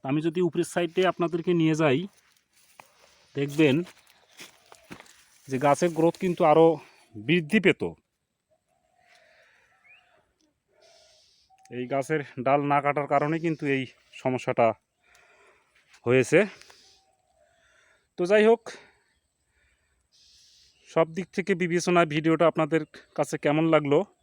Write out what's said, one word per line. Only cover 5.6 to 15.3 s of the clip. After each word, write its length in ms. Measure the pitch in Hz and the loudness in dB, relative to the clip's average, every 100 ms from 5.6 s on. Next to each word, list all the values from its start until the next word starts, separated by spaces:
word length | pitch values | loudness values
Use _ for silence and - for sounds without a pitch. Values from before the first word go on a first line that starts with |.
| 143 143 175 | 0 2 0
গ্রোথ 280 | 160 165 - | 2 0 0
কিন্তু 260 | 190 165 | -6 0
আরও 360 | 165 151 165 156 - _ _ 107 | 4 6 6 2 -10 _ _ -12
বৃদ্ধি 440 | 110 175 151 220 | -2 -2 0 2
পেত। 240 | 180 - - - _ _ _ _ _ _ _ _ _ _ _ _ _ _ _ _ _ _ _ _ 740 698 _ _ 302 _ _ 605 659 659 _ _ _ _ _ _ - | 2 0 -6 -10 _ _ _ _ _ _ _ _ _ _ _ _ _ _ _ _ _ _ _ _ _ _ _ _ _ _ _ _ _ _ _ _ _ _ _ _ -16
এই 160 | 123 123 | -12 -6
গাছের 340 | 139 135 156 135 - | -6 -4 -6 -6 -6
ডাল 180 | 123 143 | 0 0
না 180 | 143 143 | 2 0
কাটার 260 | 143 147 139 | 0 -4 -2
কারণে 320 | 143 147 160 | -2 0 -4
কিন্তু 280 | 165 151 147 | -4 -4 -4
এই 200 | 135 127 _ _ | -4 -6 _ _
সমস্যাটা 600 | - 131 127 - 127 117 107 _ _ _ _ _ | -8 -4 -4 -4 2 0 0 _ _ _ _ _